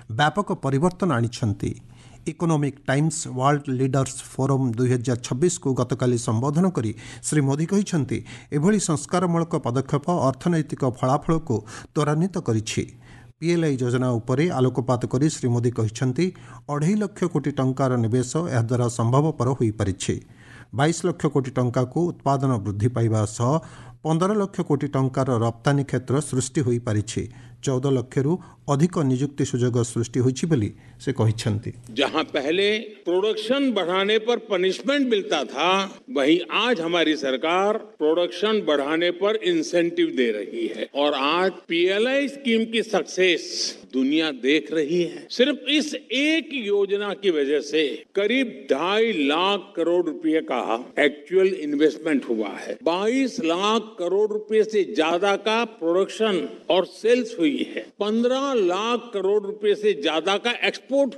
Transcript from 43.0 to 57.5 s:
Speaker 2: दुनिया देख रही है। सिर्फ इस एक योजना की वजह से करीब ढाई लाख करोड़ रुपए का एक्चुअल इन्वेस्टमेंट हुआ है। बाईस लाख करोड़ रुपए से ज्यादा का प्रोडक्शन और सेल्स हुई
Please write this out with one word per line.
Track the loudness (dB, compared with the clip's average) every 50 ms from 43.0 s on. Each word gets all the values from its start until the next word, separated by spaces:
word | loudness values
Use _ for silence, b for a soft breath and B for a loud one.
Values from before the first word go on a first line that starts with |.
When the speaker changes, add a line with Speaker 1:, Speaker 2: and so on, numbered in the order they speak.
| -2 -2 0 2 2 2 2 0 -2 -8 -6 -6 -6 -6 -8 -12 -16 -4
Speaker 2:
दुनिया | -2 0 0 2 2 0 0 -2
देख | -4 -2 2 2 2 2 0 -2
रही | -2 -2 0 0 0 0
है। | 0 -2 -6 -12 -14 -10
सिर्फ | 0 2 2 2 2 -4 -2 0
इस | 0 0 0 -2 -8
एक | -12 -8 -6 -2 0 0 2 0 0 -2 -6
योजना | -10 -8 -4 -2 0 0 0 0 -2 -4 -2 -6 -6
की | 0 0 0
वजह | 2 2 2 2 0 0
से | -2 0 0 0 0 0 -2 -8 -12 _ _
करीब | -2 0 2 2 0 0 -2 -6 -14 -2 -2
ढाई | 0 0 0 0 2 2 2 2 2 0 2
लाख | 2 2 2 2 2 0 0 -4 -8 -4
करोड़ | -2 0 2 2 2 2
रुपए | 0 -4 -2 -2 0 0 0
का | 0 0 -4 -2 0 -2 -2 -4 -4 -6 -2 2
एक्चुअल | 2 2 0 -2 -8 0 2 2 2 2 0 -2
इन्वेस्टमेंट | -4 -4 2 4 4 2 2 0 -2 0 0 0 0 -2
हुआ | -2 -2 -2 -6 -6 -10
है। | -8 -10 -10 -2
बाईस | -2 -2 0 0 0 0 2 0 0 0 -2 -2 -2
लाख | 0 0 2 2 2 2 0 -2 -4 -8 -6
करोड़ | -4 0 2 2 2 2
रुपए | 0 -4 -4 2 2 2 2
से | 4 2 0 0 2 2
ज्यादा | 2 2 2 2 2 2 2 2
का | 0 0 0 0 0 0
प्रोडक्शन | -2 -6 -4 -2 2 2 2 2 0 0 0 0 2 2 0 -2 -4 -10 -14 -2 2
और | 2 2 2
सेल्स | 0 -6 -2 2 4 4 4 2 -4 -2 0
हुई | 2 2